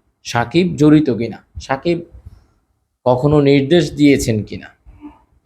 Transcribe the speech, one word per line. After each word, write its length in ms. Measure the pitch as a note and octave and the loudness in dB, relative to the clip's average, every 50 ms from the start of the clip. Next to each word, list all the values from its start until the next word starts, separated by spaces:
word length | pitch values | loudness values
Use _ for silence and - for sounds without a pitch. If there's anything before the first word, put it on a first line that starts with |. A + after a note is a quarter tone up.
| _ _ _ _ - | _ _ _ _ -14
সাকিব 520 | - - A#2+ A#2+ - - E3+ F#3+ F3 C3 | -6 -4 -4 -4 -2 -2 -2 -2 -2 0
জড়িত 340 | B2 D3 D3+ D3+ D#3 D3+ C3+ | 2 4 4 4 4 4 0
কিনা, 340 | A#2 G2+ A#2 A2 G2 - _ _ _ - | -2 -4 -6 -8 -10 -14 _ _ _ -14
সাকিব 380 | - - C3+ C3+ - E3+ E3+ E3+ - - - - - - - _ _ _ _ _ _ _ _ _ _ _ _ _ - | -10 -8 -8 -6 -4 -4 -4 -6 -8 -12 -20 -20 -20 -20 -20 _ _ _ _ _ _ _ _ _ _ _ _ _ -2
কখনো 360 | B2 B2+ B2 C#3 D3 D3+ D3 | -2 0 0 0 2 2 2
নির্দেশ 520 | C#3+ C#3 C#3+ C#3+ C3 C3 F3 F3 D3+ D3 - | 4 4 2 2 2 2 2 0 0 -2 -2
দিয়েছেন 500 | C#3 D3 C#3+ C3+ - - - A2 G#2 F#2+ | 2 2 2 2 2 0 -2 -4 -4 -6
কিনা, 240 | - - F2+ D2+ D2 _ _ _ - - _ D4 D4 - _ _ _ _ _ _ | -8 -12 -18 -18 -20 _ _ _ -20 -20 _ -20 -20 -20 _ _ _ _ _ _